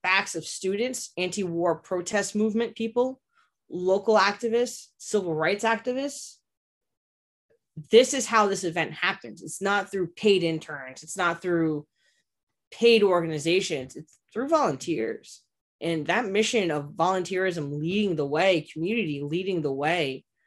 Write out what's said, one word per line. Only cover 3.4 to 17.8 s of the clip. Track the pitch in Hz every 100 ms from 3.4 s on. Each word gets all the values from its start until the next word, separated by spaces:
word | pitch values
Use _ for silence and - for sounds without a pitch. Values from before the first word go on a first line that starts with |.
| _ _ _
local | 175 180 196 202 214
activists, | 196 202 233 233 240 - - _
civil | - 214 180
rights | 156 160 202
activists. | 226 220 247 254 277 - - - _ _ _ _ _ _ _ _ _ _ _ _ _ - 151
This | 220 254
is | 277 220
how | 226 208
this | 180
event | 180 170 156
happens. | 156 185 196 117 -
It's | - -
not | 196 202 196
through | 196 170
paid | - 214 196
interns. | 165 160 160 147 131 -
It's | 160 190
not | 175 170
through | 185 170 160 151 147 _ _ _ _ _ _ _ _
paid | - 233 226
organizations. | 202 175 165 156 156 185 185 151 131 -
It's | 160 _ _
through | 208 277
volunteers. | 320 233 - - 156 110 - - - _ _ _ _
And | 170 165 151
that | 196 240
mission | 196 220 240 180
of | 147 147
volunteerism | - 175 190 175 185 185 170 143
leading | 147